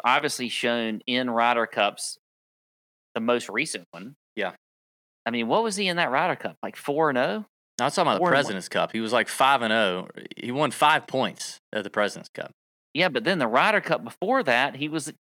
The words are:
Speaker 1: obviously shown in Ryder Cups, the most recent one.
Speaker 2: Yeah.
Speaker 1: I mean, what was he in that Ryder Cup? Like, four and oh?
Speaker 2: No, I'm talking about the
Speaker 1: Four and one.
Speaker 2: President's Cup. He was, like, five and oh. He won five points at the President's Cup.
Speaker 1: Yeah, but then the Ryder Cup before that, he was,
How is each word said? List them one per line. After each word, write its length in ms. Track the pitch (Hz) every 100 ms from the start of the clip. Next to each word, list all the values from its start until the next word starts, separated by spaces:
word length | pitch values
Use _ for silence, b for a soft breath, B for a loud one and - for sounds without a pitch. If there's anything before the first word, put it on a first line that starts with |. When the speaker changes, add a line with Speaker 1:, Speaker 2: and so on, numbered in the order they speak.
Speaker 1:
obviously 440 | 120 139 147 - 123
shown 520 | - 120 120 113 110 -
in 220 | 123 127
Ryder 380 | 117 117 120 113
Cups, 520 | - 101 - - - _ _ _ _ _ _ _ _ _
the 60 | -
most 280 | 113 120 -
recent 360 | 117 151 104 85
one. 240 | 85 104 143 _ -
Speaker 2:
Yeah. 160 | 95 - _ _ _ _ _ _ -
Speaker 1:
I 40 |
mean, 180 | 120 113
what 140 | 175
was 140 | 226 190
he 120 | 190
in 80 | 175
that 140 | 156
Ryder 260 | 131 175 135
Cup? 200 | 104 -
Like, 140 | 101 -
four 320 | - 143 156
and 100 | 127
oh? 260 | 147 214 208 _ _ -
Speaker 2:
No, 60 | 127
I'm 40 |
talking 120 | -
about 120 | 160
the 40 | 101
Speaker 1:
Four 100 | 175
and 60 |
one. 80 | 139
Speaker 2:
President's 260 | 139 98 87
Cup. 240 | 98 85
He 80 | 113
was, 120 | 113
like, 160 | 117 110
five 340 | - 135 139
and 100 | 113
oh. 360 | 113 101 90 - - - -
He 140 | 117
won 200 | 127 147
five 360 | - 151 156 -
points 520 | 131 110 - - - _
at 120 | 107
the 60 | 101
President's 400 | - 101 - -
Cup. 160 | - - - _ _ _
Speaker 1:
Yeah, 140 | 143 180
but 160 | 131
then 140 | 127 185
the 80 | 120
Ryder 340 | 123 185 208
Cup 240 | - 147
before 380 | 117 - 190 262
that, 340 | 180 120 139 135
he 120 | 151
was, 240 | 156 151 -